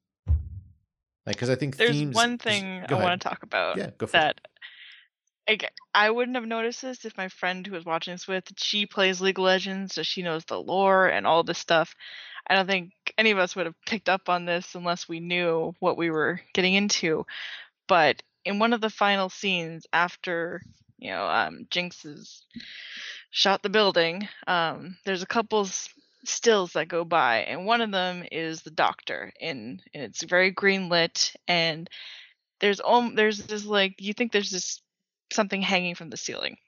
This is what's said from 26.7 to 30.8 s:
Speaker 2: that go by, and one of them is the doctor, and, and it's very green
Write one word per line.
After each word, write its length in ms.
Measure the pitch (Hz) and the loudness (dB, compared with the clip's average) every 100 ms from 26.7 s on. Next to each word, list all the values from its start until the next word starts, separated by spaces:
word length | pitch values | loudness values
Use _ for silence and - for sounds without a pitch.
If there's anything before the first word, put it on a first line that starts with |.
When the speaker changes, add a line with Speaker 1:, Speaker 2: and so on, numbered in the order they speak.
Speaker 2:
that 160 | 175 160 | -2 -2
go 160 | 175 | -4
by, 340 | 170 165 127 113 | 0 2 4 2
and 260 | - 139 190 | 0 -4 0
one 160 | 233 | 0
of 80 | 226 | 2
them 340 | 196 180 180 - | -2 -2 -4 -8
is 300 | 151 165 160 | -6 -6 -8
the 80 | - | -6
doctor, 600 | 160 135 - - 78 98 - | 0 2 0 -6 -10 -10 -10
and, 420 | 156 139 107 190 - | -10 -8 -10 -14 -14
and 100 | 151 | -12
it's 200 | 117 - | -10 -10
very 280 | 165 180 185 | 0 4 4
green 380 | 185 196 196 | 4 2 2